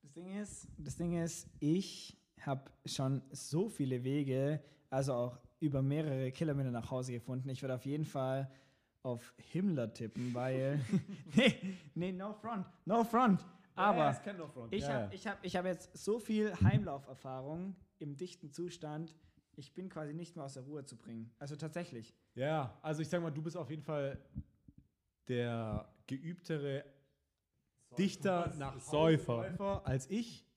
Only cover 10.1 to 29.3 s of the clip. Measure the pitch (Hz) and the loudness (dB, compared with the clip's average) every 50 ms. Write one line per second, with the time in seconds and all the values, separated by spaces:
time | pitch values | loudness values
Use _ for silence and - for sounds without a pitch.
10.1 | - - 123 123 120 120 123 131 131 131 131 135 143 147 135 - - 175 - - | -4 -4 -2 -2 0 0 0 0 2 2 2 2 2 0 0 2 2 0 0 0
11.1 | 202 - - - - - 254 240 - - - 190 190 180 - - - 165 175 185 | -12 -14 -12 4 6 8 8 8 6 4 -4 -8 -8 -8 -12 -10 -6 -4 -2 -2
12.1 | 190 180 190 208 208 - - 220 233 202 180 - - _ _ - 202 233 233 226 | -2 -4 -6 -8 -8 -8 -8 -6 -4 -4 -6 -8 -10 _ _ 2 4 4 4 6
13.1 | - 226 254 240 190 170 - - - - - - _ - 185 208 202 175 156 143 | 6 6 8 8 8 6 6 -2 -18 -20 -20 -18 _ 2 4 6 6 6 6 4
14.1 | 131 - - 208 202 180 160 143 - 127 117 117 113 202 - 143 139 127 110 101 | 4 2 -4 -8 -8 -8 -10 -12 -10 -12 -8 -2 -2 0 0 2 2 2 0 -2
15.1 | 104 92 - 220 202 - - 180 - 185 180 185 185 - - - - - - - | -4 -6 -6 -6 -6 -4 -6 -2 0 0 2 2 -2 -2 -4 -16 -16 -8 0 0
16.1 | 208 240 220 - 220 214 214 214 185 170 - 185 196 208 202 180 143 139 135 - | 0 0 0 0 2 2 2 2 4 6 6 8 8 6 2 2 -4 -6 -8 -12
17.1 | 131 - - 131 131 131 131 139 156 170 180 196 190 - - _ _ _ 165 147 | -16 -12 -10 -8 -8 -6 -6 -6 -6 -6 -6 -8 -8 -12 -16 _ _ _ -10 -8
18.1 | 143 139 180 180 180 - - 147 135 165 175 180 170 - - 151 151 156 165 160 | -6 -6 -8 -8 -8 -12 -16 -14 -8 -6 -6 -6 -6 -8 -8 -6 -4 -4 -6 -8
19.1 | - - _ - _ - _ _ _ - 139 - _ - 185 190 - 165 156 147 | -10 -18 _ -20 _ -20 _ _ _ -18 -18 -14 _ -10 -10 -8 -6 -6 -6 -6
20.1 | 147 160 175 165 - 170 143 139 131 135 127 139 147 151 135 135 127 113 - - | -6 -6 -8 -8 -10 -10 -10 -8 -8 -10 -12 -10 -8 -10 -10 -10 -14 -18 -14 -12
21.1 | 117 113 113 117 - _ 143 139 147 147 156 156 156 170 175 170 139 117 113 - | -10 -10 -10 -12 -12 _ -10 -8 -8 -6 -6 -6 -4 -6 -6 -6 -8 -12 -12 -12
22.1 | - _ _ _ _ 120 127 147 156 156 139 120 - - - 156 156 151 160 151 | -18 _ _ _ _ -2 0 2 2 2 0 -2 -6 -8 -4 -4 -2 -2 -2 0
23.1 | 180 175 170 165 143 147 160 165 160 180 156 113 151 156 - - 156 147 139 139 | 0 0 0 0 -4 -4 -4 -6 -6 -6 -6 -6 -8 -10 -6 -4 -2 -2 -2 -2
24.1 | 135 - - - - - - - _ _ _ - - - - _ _ _ _ _ | -4 -6 -12 -10 -12 -12 -12 -12 _ _ _ -20 -20 -20 -20 _ _ _ _ _
25.1 | _ _ _ - 127 120 120 120 117 117 113 110 107 107 107 - - - _ - | _ _ _ -2 0 2 2 2 0 -2 -2 -2 -2 -4 -4 -6 -16 -20 _ -8
26.1 | 135 135 135 160 175 175 _ - 165 151 143 143 135 139 147 - - _ _ _ | -8 -6 -6 -8 -10 -10 _ -4 -2 -2 0 0 -2 -2 -4 -8 -18 _ _ _
27.1 | _ _ _ _ _ _ _ _ _ _ _ _ _ _ _ _ - 123 185 196 | _ _ _ _ _ _ _ _ _ _ _ _ _ _ _ _ 0 2 2 2
28.1 | - - - 196 185 175 175 170 - 156 139 135 131 131 - - - 147 156 160 | 2 0 0 2 2 2 2 0 -2 -4 -6 -6 -6 -8 -8 0 4 6 8 8
29.1 | 160 143 - - | 8 6 6 2